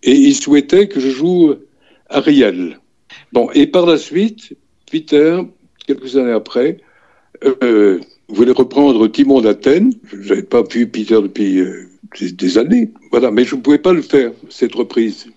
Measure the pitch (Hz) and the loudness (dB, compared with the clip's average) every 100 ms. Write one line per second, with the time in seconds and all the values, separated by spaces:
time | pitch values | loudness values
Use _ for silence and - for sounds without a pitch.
0 | - 139 139 139 - 143 139 180 202 - | 2 4 4 2 2 0 2 0 2 -2
1 | 131 131 165 180 160 139 _ _ _ _ | -4 -2 -2 2 2 0 _ _ _ _
2 | _ 143 160 147 113 87 87 - _ _ | _ -4 0 2 2 0 -8 -12 _ _
3 | _ - _ 123 117 - 139 180 175 156 | _ -20 _ -4 0 2 2 2 2 0
4 | - 160 220 214 - - _ _ _ 160 | -2 -4 -4 -6 -20 -20 _ _ _ -10
5 | 156 147 156 175 175 _ _ _ - 131 | -2 0 2 0 -8 _ _ _ -8 -8
6 | 131 131 123 110 - 120 135 180 _ _ | -4 -4 -2 -4 -4 -4 -4 -4 _ _
7 | _ _ _ - 135 131 123 110 101 90 | _ _ _ -4 -4 -2 0 2 2 0
8 | - _ _ 101 120 127 131 139 143 117 | -8 _ _ 0 0 2 0 2 2 2
9 | 110 - 139 135 113 101 - 160 226 247 | 0 0 2 2 2 0 0 2 2 -2
10 | - 98 101 - - 120 120 117 117 - | -10 -18 -4 -4 0 -2 -2 -2 -4 -4
11 | 107 110 98 92 101 92 90 - - _ | 0 0 0 -4 -2 0 -2 -6 -20 _
12 | - - 87 87 90 107 135 240 220 - | -20 -12 -12 -6 -2 0 2 0 0 -8
13 | _ 120 123 107 127 135 131 147 180 180 | _ -2 0 0 -2 -2 0 0 2 0
14 | 135 143 120 113 - - 120 - 113 - | 0 0 0 -6 -20 -6 -6 -4 -6 -2
15 | 113 95 - | -4 -6 -18